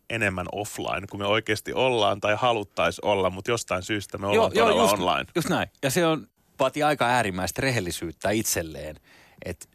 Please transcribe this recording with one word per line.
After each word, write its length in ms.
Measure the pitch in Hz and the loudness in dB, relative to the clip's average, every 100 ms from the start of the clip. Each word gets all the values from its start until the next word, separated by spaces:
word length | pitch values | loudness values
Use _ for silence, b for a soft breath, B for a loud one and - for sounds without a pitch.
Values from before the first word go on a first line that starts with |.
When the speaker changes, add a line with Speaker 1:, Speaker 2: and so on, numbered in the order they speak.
| _ | _
Speaker 1:
enemmän 360 | 113 104 92 87 | -2 0 -2 -6
offline 560 | 95 104 - 64 69 95 | -6 -8 -6 -4 -4 -6
kuin 100 | 101 | -6
me 60 | 101 | 0
oikeasti 460 | 107 110 107 - | 0 0 -4 -2
ollaan 480 | - 131 120 101 101 | 0 2 4 2 2
tai 140 | 104 104 | 0 2
haluttais 640 | 127 117 101 - 85 - | 2 0 -2 0 0 0
olla, 300 | 98 101 92 | 0 2 2
mut 180 | 92 107 | -2 -2
jostain 360 | 117 - 92 | -4 -2 -4
syystä 340 | 90 107 - 98 | -2 -6 -4 -8
me 100 | 98 | 0
ollaan 240 | 104 220 87 | 2 2 4
Speaker 2:
Joo, 100 | 226 | 4
joo, 20 | |
Speaker 1:
todella 160 | 90 | 6
Speaker 2:
just, 100 | - | 4
Speaker 1:
online. 320 | 101 92 73 - - | 4 2 0 -2 -4
Speaker 2:
just 140 | 160 | -2
näin. 200 | 143 90 _ | -2 -2 _
Ja 60 | 139 | -2
se 160 | 147 165 | 2 2
on, 220 | 160 101 _ _ - | 0 -6 _ _ -2
vaatii 240 | 131 147 | 0 2
aika 220 | 147 147 120 | 0 2 2
äärimmäistä 540 | 123 107 92 92 - | 2 2 -2 -4 -2
rehellisyyttä 680 | 135 120 90 - 85 - 98 | -2 -2 -2 -6 -8 -4 -2
itselleen, 680 | 110 107 101 82 76 76 78 b b b b - | 0 0 -2 -4 -8 -12 -14 b b b b -12
että 200 | 87 - | -12 -12